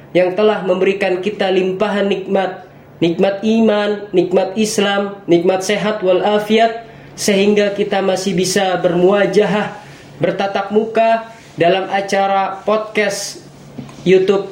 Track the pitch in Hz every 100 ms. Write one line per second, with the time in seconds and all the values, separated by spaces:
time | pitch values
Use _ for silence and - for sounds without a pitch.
0 | - 170 180 180 214 196 185 185 190 196
1 | 190 180 190 208 196 185 185 185 208 202
2 | 196 180 - 190 185 - - - - -
3 | 170 165 196 196 220 226 220 208 208 208
4 | - 185 170 190 185 226 214 - 202 202
5 | 202 - - 170 180 190 202 196 202 214
6 | 180 180 202 208 208 220 226 220 - -
7 | - - - 196 202 202 202 196 196 196
8 | 190 185 202 175 180 202 190 175 175 170
9 | 180 202 190 196 196 208 190 - - -
10 | - - 170 175 196 202 196 214 220 226
11 | 226 226 - - - - 165 185 185 196
12 | 196 202 196 196 190 - - 220 - 214
13 | 202 - - - - - - - - -
14 | 170 185 190 196 -